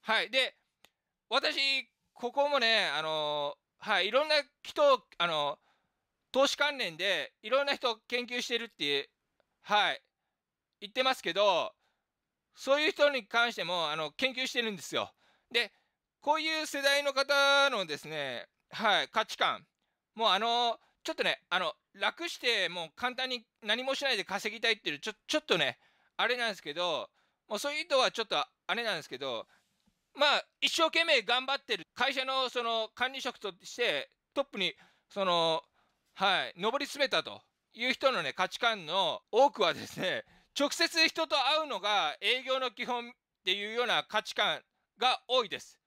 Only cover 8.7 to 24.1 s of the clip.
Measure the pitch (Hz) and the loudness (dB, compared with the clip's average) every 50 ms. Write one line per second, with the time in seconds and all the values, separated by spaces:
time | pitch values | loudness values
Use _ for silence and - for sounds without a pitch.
8.7 | _ _ 151 143 143 139 139 _ _ _ _ _ _ _ _ _ _ _ _ - | _ _ -2 0 0 -2 -2 _ _ _ _ _ _ _ _ _ _ _ _ 0
9.7 | 208 208 196 170 135 - _ _ _ _ _ _ _ _ _ _ _ _ _ _ | 2 4 4 2 0 -4 _ _ _ _ _ _ _ _ _ _ _ _ _ _
10.7 | _ _ - 202 _ 254 254 262 254 - - 185 165 190 208 202 185 160 127 98 | _ _ -18 -8 _ 0 2 2 0 0 -2 -4 2 4 4 4 4 2 0 -2
11.7 | - _ _ _ _ _ _ _ _ _ _ _ _ _ _ _ _ - - 269 | -6 _ _ _ _ _ _ _ _ _ _ _ _ _ _ _ _ -10 0 2
12.7 | 277 294 302 320 - - 294 285 285 254 202 _ - 233 233 240 220 - 180 165 | 2 4 4 0 4 4 4 4 4 0 -6 _ 2 2 2 2 0 -4 -4 -4
13.7 | 180 175 160 151 151 160 156 147 _ - 262 262 262 254 262 254 - 254 233 220 | -2 -2 -2 -2 -2 -2 -4 -6 _ -2 -2 -2 0 -2 -4 -2 -2 -2 -2 -2
14.7 | 208 170 127 - - 123 104 - _ _ _ _ _ _ _ _ - 240 233 202 | -4 -6 -10 -4 -2 -2 -2 -4 _ _ _ _ _ _ _ _ -2 -2 -2 -2
15.7 | _ _ _ _ _ _ _ _ _ _ - 285 302 311 302 320 320 311 311 302 | _ _ _ _ _ _ _ _ _ _ 0 0 0 2 2 -2 -2 -2 -4 -4
16.7 | - 277 277 277 277 285 285 285 262 262 277 269 285 277 277 277 277 277 277 277 | -4 0 2 2 2 4 2 0 0 0 0 2 4 4 4 6 6 4 4 4
17.7 | 262 214 190 160 147 139 - 147 156 151 143 135 123 113 - _ _ _ _ _ | 2 -2 -4 -4 -6 -8 -8 -10 -8 -6 -6 -6 -8 -10 -12 _ _ _ _ _
18.7 | - - 214 220 196 165 139 - - 226 220 - - - - 170 123 101 - _ | -8 0 2 4 4 4 2 0 0 -2 -2 -2 0 0 0 0 0 -2 -8 _
19.7 | _ _ _ _ _ _ _ _ _ 220 226 214 185 196 220 233 233 240 240 233 | _ _ _ _ _ _ _ _ _ 0 2 2 4 4 2 0 0 0 0 0
20.7 | 220 - _ _ _ _ _ - 320 - 226 175 143 - _ _ - 185 185 156 | -2 -4 _ _ _ _ _ -8 -4 0 0 0 0 -2 _ _ -2 0 0 -2
21.7 | - _ _ _ _ 196 196 - - - 339 349 - - - 254 233 208 185 165 | -6 _ _ _ _ -2 -2 -2 -2 -2 -8 -8 -8 -4 -2 0 0 0 0 -2
22.7 | 175 180 165 156 _ - - 247 254 247 262 254 254 240 220 _ _ _ - 208 | -4 -6 -10 -10 _ -4 -4 -4 -4 -4 -6 -6 -6 -8 -10 _ _ _ -4 -2
23.7 | 214 240 254 269 269 262 285 269 | -2 -2 0 -4 -4 -2 0 0